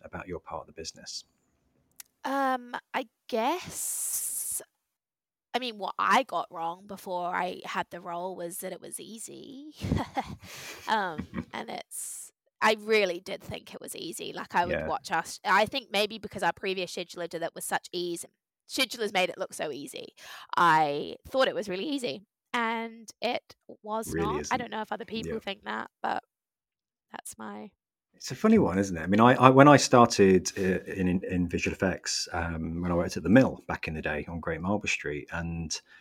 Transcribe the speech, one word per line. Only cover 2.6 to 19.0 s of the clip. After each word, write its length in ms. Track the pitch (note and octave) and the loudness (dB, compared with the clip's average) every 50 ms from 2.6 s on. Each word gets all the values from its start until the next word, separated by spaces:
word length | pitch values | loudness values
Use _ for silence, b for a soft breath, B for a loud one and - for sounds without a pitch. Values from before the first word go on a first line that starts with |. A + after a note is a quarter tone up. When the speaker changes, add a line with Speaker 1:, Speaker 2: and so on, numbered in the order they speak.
| B3 A#3+ B3+ - - _ | -4 -8 -12 -12 -8 _
Speaker 2:
I 140 | - - B3+ - _ _ _ - | -6 -6 -6 -6 _ _ _ -4
guess, 1300 | B3 A3 A3+ C#4+ E4+ F#4+ - - - - - - - - - - - - - - - - - - - - - - _ _ _ _ _ _ _ _ _ _ _ _ _ _ _ _ | -2 0 0 0 0 -2 -6 -8 -8 -8 -6 -6 -6 -4 -4 -4 -4 -4 -4 -4 -6 -6 -6 -6 -6 -8 -8 -12 _ _ _ _ _ _ _ _ _ _ _ _ _ _ _ _
I 60 | - B3 | -6 -4
mean, 200 | B3+ A#3+ G#3+ G3+ | -4 -6 -6 -6
what 160 | F#3 - - - | -8 -6 -4 0
I 240 | - F#3+ G#3 B3 | 2 4 4 4
got 240 | C4+ - F3+ E3 - - | 4 2 -2 -4 -4 -4
wrong 360 | F3 E3 E3 E3 F3 F#3+ G3+ | -6 -6 -6 -6 -6 -8 -12
before 480 | G3+ G3 F#3 - G3 F3+ F3 F3 F3 F#3 | -14 -14 -12 -8 -6 -4 -4 -2 -2 -2
I 260 | F#3 F3+ F#3 - - - | -2 -2 -4 -6 -8 -10
had 220 | - - F#3+ F3 - | -6 -4 -4 -6 -6
the 100 | F#3 F3 | -10 -12
role 360 | F3+ F3 E3+ F3 F3+ F#3+ F3+ | -10 -8 -8 -6 -6 -8 -8
was 220 | F3 F3 E3+ - - | -8 -10 -10 -10 -10
that 140 | F#3 F#3 | -10 -10
it 80 | F3 - | -12 -12
was 200 | - - - - | -14 -14 -14 -14
easy. 760 | - - A3 A3 - - C#3 C3+ - - C4 C4+ D4 D#4 - - | -14 -16 -16 -14 -14 -14 -16 -16 -16 -16 -18 -18 -18 -18 -12 -6
<laughs> 60 | - - - - B3+ - - C4 - - - B B B B B B B B B B - | -4 -2 -2 -2 -2 -4 -6 -6 -6 -6 -10 B B B B B B B B B B -2
Um, 380 | A3 G#3+ F#3+ F3+ D#3 - - - - - | 0 0 0 -2 -4 -8 -10 -8 -8 -10
Speaker 1:
<laughs> 140 | - - | -10 -8
Speaker 2:
and 180 | - - - - | -10 -12 -10 -10
it's, 600 | - - - _ - - - - - - - - _ _ _ _ _ - | -10 -12 -12 _ -12 -12 -10 -10 -12 -14 -16 -18 _ _ _ _ _ 0
I 160 | A#3 A3 A3 G#3+ | 2 2 2 2
really 400 | G#3 A3 A3 G#3+ G3+ F3+ E3+ F#3 | 0 2 2 2 2 2 -2 -4
did 220 | - G3 F3+ - | -8 -12 -12 -12
think 320 | - - E3+ E3 - - - | -10 -12 -12 -12 -12 -16 -16
it 60 | - | -14
was 140 | D#3 D3 - | -14 -14 -12
easy. 380 | - - D#3+ - - - - | -12 -12 -12 -10 -10 -12 -10
Like, 220 | - F3 - - - | -10 -12 -8 -2 0
I 100 | F3+ F3 | 0 0
would 80 | F3+ | 0
Speaker 1:
Yeah. 140 | E3+ D#3 D#3 D#3 | -2 -2 -2 -4
Speaker 2:
watch 240 | D3+ - - - | -4 -6 -4 -4
us, 260 | F3+ E3 - - - - - | -4 -4 -4 -4 -10 -6 0
I 220 | G#3 F#3 G3+ A3 | 2 4 4 4
think 220 | - C#4+ C4+ G#3+ - | 2 -2 -6 -6 -4
maybe 260 | G3 G3+ G#3+ G3 A3 G#3 | -2 -2 -2 -2 -4 -8
because 240 | G#3+ - - F#3+ | -12 -12 -6 -2
our 100 | F#3+ E3+ | -2 -2
previous 420 | - - G#3+ F#3+ F#3 F#3+ F3 - - | -2 -2 -4 -4 -4 -4 -6 -6 -8
scheduler 340 | G3 F3 - - F3 E3+ F3 | -8 -10 -10 -8 -10 -8 -8
did 140 | - D#3+ | -6 -6
it 100 | E3 - - | -6 -6 -8
with 100 | E3 - | -8 -6
such 240 | - F#3 - - - | -4 -4 -4 -4 -6
ease, 340 | - F3 F3 F3 E3+ - - - _ _ _ _ _ _ _ - | -8 -6 -6 -6 -6 -8 -10 -14 _ _ _ _ _ _ _ -6
schedulers 440 | - B3+ C4 - - G3+ | -4 -2 -2 -2 -2 -4